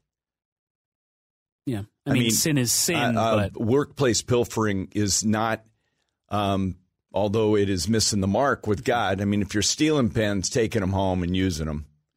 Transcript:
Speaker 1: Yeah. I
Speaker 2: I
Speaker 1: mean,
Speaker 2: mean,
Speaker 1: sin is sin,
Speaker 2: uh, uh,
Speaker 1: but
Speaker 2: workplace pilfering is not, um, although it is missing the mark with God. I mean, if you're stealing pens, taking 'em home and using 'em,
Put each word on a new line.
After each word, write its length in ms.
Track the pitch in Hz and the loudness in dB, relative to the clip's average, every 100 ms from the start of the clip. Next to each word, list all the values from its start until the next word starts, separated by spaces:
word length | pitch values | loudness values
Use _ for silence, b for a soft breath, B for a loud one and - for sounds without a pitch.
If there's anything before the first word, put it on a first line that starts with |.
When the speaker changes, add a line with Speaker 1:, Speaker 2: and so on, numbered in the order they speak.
| _ _ _ _ _ _ _ _ _ _ _ _ _ _ _ _ - | _ _ _ _ _ _ _ _ _ _ _ _ _ _ _ _ -8
Speaker 1:
Yeah. 180 | 113 101 _ - | -8 -8 _ -4
I 40 | |
Speaker 2:
I 40 | |
Speaker 1:
mean, 100 | 135 | 0
Speaker 2:
mean, 80 | 117 | 2
Speaker 1:
sin 260 | 110 170 147 | 0 0 0
is 140 | 117 | 0
sin, 460 | - - 165 120 117 | 0 -2 0 0 0
Speaker 2:
uh, 40 | |
uh, 280 | 113 107 98 | 2 2 0
Speaker 1:
but 120 | - | -2
Speaker 2:
workplace 600 | 110 135 139 - 135 107 | 0 0 0 0 0 0
pilfering 680 | - 120 113 - 107 98 92 | 0 0 0 0 0 0 -4
is 300 | 101 104 92 | -2 -2 0
not, 400 | 104 107 113 110 _ _ _ _ _ _ - | 0 0 0 -2 _ _ _ _ _ _ -6
um, 460 | 101 101 98 95 90 _ _ _ | -2 0 0 -2 -6 _ _ _
although 420 | - 104 107 107 107 | -2 0 2 2 4
it 140 | 98 | 2
is 180 | 95 82 | 0 0
missing 340 | 113 98 104 | 0 0 0
the 60 | 95 | 0
mark 380 | 101 139 120 - | 2 2 0 -2
with 180 | 104 | -2
God. 380 | - 120 101 95 | 0 0 0 0
I 40 | 101 | 0
mean, 160 | 104 | 0
if 120 | 98 | -2
you're 80 | 107 | -2
stealing 480 | 98 - 151 151 117 | -2 0 2 2 2
pens, 400 | 117 104 101 90 | 0 0 0 -2
taking 320 | 131 113 110 | 0 0 0
'em 100 | 95 | -2
home 320 | 95 95 92 | 0 0 0
and 120 | 87 92 | 0 0
using 320 | 95 78 78 | 0 -2 -4
'em, 180 | 76 73 _ _ | -6 -10 _ _